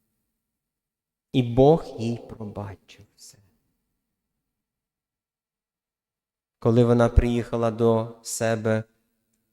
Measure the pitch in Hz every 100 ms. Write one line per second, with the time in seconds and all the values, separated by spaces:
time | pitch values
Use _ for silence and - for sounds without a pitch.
0 | _ _ _ _ _ _ _ _ _ _
1 | _ _ _ 135 120 117 139 165 - -
2 | 113 117 - - 104 101 104 92 _ -
3 | 104 _ - _ _ _ _ _ _ _
4 | _ _ _ _ _ _ _ _ _ _
5 | _ _ _ _ _ _ _ _ _ _
6 | _ _ _ _ _ _ 123 117 117 120
7 | 117 - 120 120 113 117 117 107 117 113
8 | 117 - - - 113 113 110 110 - _
9 | _ _ _ _ _